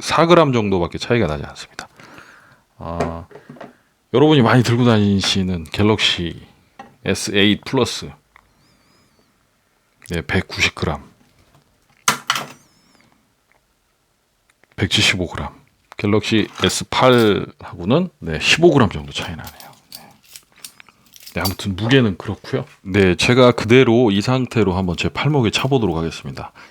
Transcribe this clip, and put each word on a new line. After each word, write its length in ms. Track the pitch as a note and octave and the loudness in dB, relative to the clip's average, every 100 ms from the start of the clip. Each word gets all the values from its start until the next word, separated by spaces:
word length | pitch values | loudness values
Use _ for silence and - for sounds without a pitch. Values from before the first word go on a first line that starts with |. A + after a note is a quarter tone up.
사 240 | - - | -4 0
그램 300 | E3+ E3+ D3+ | 4 4 4
정도밖에 420 | A#2+ G#2 F#2+ E2+ - | 2 0 0 -2 -6
차이가 300 | - A#2+ F2 | -2 0 0
나지 180 | D2 | -4
않습니다. 420 | D2 - - - - _ - - - - _ _ _ - | -8 -16 -20 -18 -20 _ -20 -20 -20 -20 _ _ _ -16
아, 480 | F2+ E2+ E2 E2 F#2 - - - - _ _ _ _ | -10 -6 -6 -8 -16 -20 -20 -20 -20 _ _ _ _
여러분이 260 | A#2 D3+ D3+ | 2 4 4
많이 220 | A2 B2 | 4 4
들고 220 | A#2 A#2+ | 4 2
다니시는 800 | A#2+ A2 G2+ G2 - G2 F#2 F2+ | 4 4 4 2 0 -2 -2 -4
갤럭시 760 | D#2+ - G#2 G#2 - - E2+ - - _ _ - - _ | -6 0 0 2 0 -4 -6 -10 -18 _ _ -20 -20 _
에스 280 | F#2+ G2 - | -6 -4 -2
에잇 300 | G2+ G#2 F#2+ | 2 2 2
플러스. 460 | - C3 A#2 - C#2+ - _ _ _ _ _ _ _ _ _ _ _ _ _ _ _ _ _ _ - | -2 -2 -2 -4 -12 -16 _ _ _ _ _ _ _ _ _ _ _ _ _ _ _ _ _ _ -10
네, 120 | E2+ | -8
백구십 520 | - F#2+ - - - - | -4 -4 -4 -6 -6 -4
그램. 200 | - D2 - _ _ _ _ _ _ _ _ _ - - - - - - _ _ _ _ _ _ _ _ _ _ _ _ _ _ _ _ _ _ _ _ _ - | -6 -8 -12 _ _ _ _ _ _ _ _ _ -6 -6 -6 -8 -10 -20 _ _ _ _ _ _ _ _ _ _ _ _ _ _ _ _ _ _ _ _ _ -6
백칠십오 500 | G2 - - F#2+ E2+ | -4 0 0 -2 -4
그램. 220 | - D2 - _ _ _ - | -8 -10 -14 _ _ _ -6
갤럭시 500 | G#2 G#2 - A2 F#2+ - | -2 0 0 -2 -2 -2
에스 200 | F#2 - - | -4 -4 -4
팔하고는, 1200 | - C3 B2 A2 F#2 - - - F2+ F2 D3 F#3 - | 2 4 6 4 2 -4 -12 -18 -8 -2 0 -2 -8
네, 180 | E2 D#2 | -8 -4
십오 300 | - - E3+ | -2 2 4
그램 180 | C#3+ G2+ | 4 2
정도 240 | D#2 C#2+ | -2 -10
차이 240 | - - D#2+ | -12 -12 -12
나네요. 360 | C#2 - - - _ - | -16 -20 -20 -20 _ -20
네. 120 | - _ _ - _ _ - - - _ _ - - | -20 _ _ -20 _ _ -20 -20 -20 _ _ -20 -14
네, 60 | F2+ | -8
아무튼 340 | F#2+ F#2 G#2 F2+ | -8 -6 -8 -6
무게는 400 | A2+ C3+ A2+ F2 | 0 2 2 -2
그렇고요. 480 | - F#2 - C3+ C#3 _ | -8 -12 -8 -8 -8 _
네, 340 | F#2+ G2 F#2+ F2 | -2 2 4 2
제가 360 | A#2+ B2 B2 | 2 6 6
그대로 580 | - G#2+ B2+ A#2 A2+ A#2+ | 4 4 4 6 4 4
이 120 | G2+ | 2
상태로 520 | A2+ C3 A#2+ A#2+ F#2+ | 0 -2 -2 0 0
한번 220 | F2+ F#2 E2 | 0 -2 -4
제 140 | F2 | -6
팔목에 400 | - C#3+ D3+ G#2+ | -4 -2 0 0
차보도록 460 | - C3+ C3+ G2+ D#2+ | 0 0 0 0 -2
하겠습니다. 560 | E2 - C#2 C2 - - - | -4 -8 -12 -14 -16 -18 -20